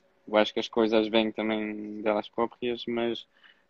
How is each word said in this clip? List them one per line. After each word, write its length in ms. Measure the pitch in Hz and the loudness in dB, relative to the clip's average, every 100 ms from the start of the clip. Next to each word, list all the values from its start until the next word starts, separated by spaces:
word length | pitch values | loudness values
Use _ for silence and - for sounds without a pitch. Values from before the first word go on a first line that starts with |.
| _ _ - | _ _ 0
Eu 80 | 107 | 2
acho 180 | 104 | 2
que 60 | - | 0
as 80 | 110 | -2
coisas 400 | - 110 110 110 | 2 4 4 4
vêm 240 | 113 110 | 2 2
também 720 | 107 107 107 107 107 107 107 | 0 -2 -2 -4 -6 -10 -6
delas 260 | 107 104 - | -2 0 -2
próprias, 560 | - 117 - 123 120 - | -4 -4 -2 -6 -6 -4
mas 400 | 117 117 113 - _ - _ _ | -2 -2 -4 -10 _ -20 _ _